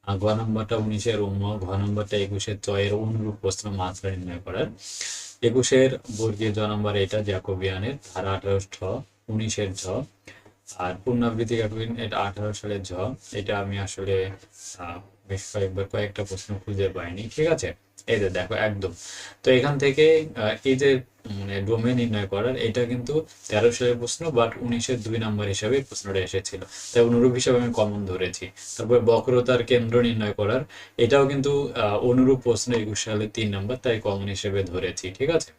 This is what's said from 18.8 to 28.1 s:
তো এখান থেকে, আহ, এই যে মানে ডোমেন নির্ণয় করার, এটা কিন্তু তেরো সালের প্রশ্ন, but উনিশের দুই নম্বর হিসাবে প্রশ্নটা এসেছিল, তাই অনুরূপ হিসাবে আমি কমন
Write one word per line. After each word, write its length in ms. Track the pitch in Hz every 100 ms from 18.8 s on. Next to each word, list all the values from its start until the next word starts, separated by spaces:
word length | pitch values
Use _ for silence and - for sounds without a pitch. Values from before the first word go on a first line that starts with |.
| 95 87 - - - -
তো 40 | -
এখান 240 | 127 139 143
থেকে, 220 | 143 135 156 160 156 -
আহ, 340 | 107 110 135
এই 60 | 131
যে 140 | 143 131 131 _ 117 98
মানে 160 | 98 98 98
ডোমেন 280 | 113 117 123
নির্ণয় 320 | 117 107 98
করার, 220 | 98 117 127 117
এটা 140 | 107 120
কিন্তু 220 | 123 120 151 160 - -
তেরো 200 | 104 117
সালের 240 | 120 123 120
প্রশ্ন, 200 | 120 - 165 127
but 140 | 117 - 123
উনিশের 320 | 120 113 123 107
দুই 120 | 113 110
নম্বর 200 | 104 104
হিসাবে 240 | 98 107 135 135
প্রশ্নটা 320 | 107 101 95
এসেছিল, 420 | 90 95 - 95 95 - -
তাই 100 | 120
অনুরূপ 300 | 117 120 127 123
হিসাবে 180 | 135 123
আমি 100 | 120
কমন 260 | 117 107 104 98